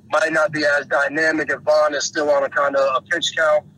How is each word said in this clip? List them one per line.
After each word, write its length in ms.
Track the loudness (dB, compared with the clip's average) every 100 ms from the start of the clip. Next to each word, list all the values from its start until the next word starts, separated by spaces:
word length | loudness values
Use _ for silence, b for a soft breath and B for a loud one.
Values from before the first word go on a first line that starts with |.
| -4
might 200 | -2 0
not 220 | 0 0
be 100 | 0
as 240 | 0 0 0
dynamic 640 | -2 -2 0 0 0 -4
if 80 | -4
Von 320 | 2 2 2
is 120 | 0 -4
still 260 | -2 0
on 120 | 2
a 60 | 0
kinda 300 | 0 0 2 0 0
a 60 |
pitch 320 | -2 -4 -4 0
count 280 | 2 2 -2